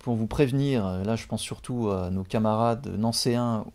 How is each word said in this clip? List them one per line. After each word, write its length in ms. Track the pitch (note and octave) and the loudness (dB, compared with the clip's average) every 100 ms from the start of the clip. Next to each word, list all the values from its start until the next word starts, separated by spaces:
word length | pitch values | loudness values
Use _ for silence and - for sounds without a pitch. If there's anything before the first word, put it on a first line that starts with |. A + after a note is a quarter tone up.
pour 140 | B2+ | -2
vous 120 | A2+ A2 | -2 0
prévenir, 600 | - C3+ C3+ C#3+ B2+ F#2+ | 2 2 4 2 2 0
euh, 180 | F#2 | 0
là 120 | G#2 A2+ | 0 -2
je 100 | - | -2
pense 140 | A2 | -6
surtout 480 | - A2+ - B2 G#2+ | -6 -8 -6 -2 0
à 220 | F#2+ F2+ | 0 0
nos 120 | F#2+ | -4
camarades 640 | F2+ A#2 A2 A2 A#2 A#2 G2 F#2+ | -2 0 2 2 2 0 -2 -2
nancéens 680 | A#2 A#2 C3 A#2+ A#2+ A2 - | 0 0 0 2 0 -2 -4